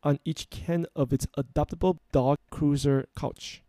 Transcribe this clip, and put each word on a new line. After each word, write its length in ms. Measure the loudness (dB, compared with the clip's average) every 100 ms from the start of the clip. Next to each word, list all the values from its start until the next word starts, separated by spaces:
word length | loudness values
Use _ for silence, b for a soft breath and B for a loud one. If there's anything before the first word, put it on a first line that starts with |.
on 160 | 2 0
each 280 | -2 -6 -8
can 340 | -10 -2 -2 -2 -2
of 180 | 0
its 120 | 0 -2 -6
adoptable 640 | -4 -2 -2 0 0 0 _
dog 260 | 2 2 0 _
cruiser 560 | -2 0 2 2 2 0 -8
couch 480 | -8 -8 -16 -16